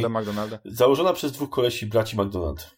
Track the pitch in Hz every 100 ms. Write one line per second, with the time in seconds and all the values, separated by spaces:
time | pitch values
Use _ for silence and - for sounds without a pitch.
0 | 117 113 107 104 107 110 - 113 127 139
1 | 185 175 147 131 139 - 120 - 110 113
2 | 110 110 98 95 80 82 -